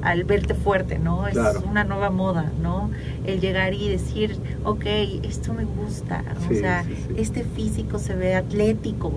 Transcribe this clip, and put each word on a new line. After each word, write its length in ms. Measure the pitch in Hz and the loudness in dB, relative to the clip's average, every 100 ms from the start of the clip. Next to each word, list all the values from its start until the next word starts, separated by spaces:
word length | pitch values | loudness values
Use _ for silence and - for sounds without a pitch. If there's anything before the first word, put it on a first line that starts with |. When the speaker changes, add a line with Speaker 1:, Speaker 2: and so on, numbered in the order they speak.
Speaker 1:
al 220 | 170 170 175 | 0 2 4
verte 280 | 202 - - | 2 4 2
fuerte, 420 | 202 190 185 156 | 4 2 2 0
¿no? 280 | 165 180 202 | 2 2 2
Es 60 | |
Speaker 2:
Claro. 300 | 233 214 202 190 | 2 2 2 2
Speaker 1:
una 140 | 208 | 2
nueva 260 | 196 196 202 | 2 0 2
moda, 420 | 185 190 170 156 156 | 2 2 0 0 0
¿no? 260 | 170 180 214 - - - 196 | 0 0 -2 -4 -6 -4 -2
El 140 | 190 | 0
llegar 340 | 190 190 190 208 | 2 2 0 0
y 140 | 202 | 0
decir, 460 | 185 - 214 214 - - - | 0 -2 0 -2 -2 -6 -4
"Ok, 220 | 208 208 208 214 190 - | 0 0 0 0 0 -2
esto 300 | - - - | -4 -4 -4
me 120 | 226 208 | -2 -2
gusta", 580 | - 208 - - 175 - - 175 | -2 -4 -6 -4 -4 -4 -4 0
o 20 | |
Speaker 2:
Sí, 60 | - | 2
Speaker 1:
sea, 240 | 185 180 | 2 0
Speaker 2:
sí, 60 | 170 - - | -2 -4 -4
sí. 60 | 185 | -2
Speaker 1:
"Este 260 | 214 254 | -2 -2
físico 560 | 233 - 214 - - 202 | -4 -2 -2 -2 -2 -2
se 160 | - 185 | -2 0
ve 180 | 185 185 | 2 2
atlético", 760 | 185 208 214 214 220 214 - | 2 2 2 2 -2 -4 -2